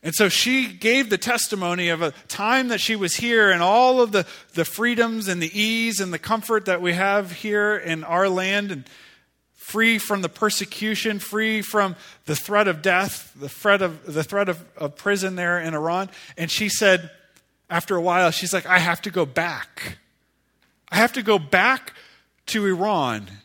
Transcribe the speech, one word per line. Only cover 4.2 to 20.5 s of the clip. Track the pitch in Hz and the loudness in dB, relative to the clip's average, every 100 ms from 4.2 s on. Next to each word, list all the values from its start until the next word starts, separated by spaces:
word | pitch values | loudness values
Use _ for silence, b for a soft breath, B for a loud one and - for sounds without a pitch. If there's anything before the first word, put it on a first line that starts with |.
| 175 B B | -2 B B
the | - | -4
freedoms | 160 - 233 233 233 226 196 | -4 0 -2 2 0 -2 -4
and | 180 | -4
the | 165 196 | -4 0
ease | 214 226 226 196 | 0 0 -2 -2
and | 190 | -4
the | 170 | -6
comfort | - 220 208 226 | -2 -4 0 -2
that | 202 180 | 0 -2
we | 180 | 0
have | 175 196 202 190 | 0 2 2 -2
here | 175 214 208 208 208 | -8 -2 0 0 0
in | 175 160 | -2 -6
our | 156 170 196 | -2 0 2
land, | 185 185 202 202 | 2 0 -2 -2
and | 165 131 B B B B _ _ | -8 -12 B B B B _ _
free | _ - 208 226 226 | _ -10 0 2 2
from | - 202 | 0 -2
the | 180 | -4
persecution, | - 214 - 196 - 214 214 226 208 | -2 -2 -2 -6 -6 -4 -2 -2 -4
free | - 208 220 220 | -4 -2 0 -2
from | 202 214 196 180 B B | -2 0 0 -2 B B
the | - | -6
threat | 151 - 208 208 | -6 0 2 2
of | 160 | 2
death, | 175 180 196 - - - | 2 2 0 -6 -16 -14
the | 139 | -14
threat | - 208 202 | -4 2 4
of, | 185 156 - | 2 -4 -8
the | 151 | -4
threat | 151 202 196 | -2 0 0
of, | 165 170 - | -2 -8 -10
of | 147 147 | -8 -4
prison | 202 202 190 185 | -2 0 -2 -4
there | 175 175 | -2 -2
in | 165 | -2
Iran. | 156 160 175 190 B B - | -4 -2 -2 -4 B B -10
And | 165 | -6
she | - 214 | -2 -2
said, | - 208 180 165 - _ _ _ _ _ | 2 4 4 0 -20 _ _ _ _ _
after | 170 - | -4 -2
a | 185 | -2
while, | 175 175 180 | 2 4 4
she's | 160 180 | 2 -2
like, | 190 165 | -4 2
"I | 180 | 2
have | 170 170 | 2 -2
to | - | -4
go | 180 151 | -2 -2
back. | 135 170 139 - - - - _ _ _ _ _ | 0 -2 -6 -12 -14 -14 -14 _ _ _ _ _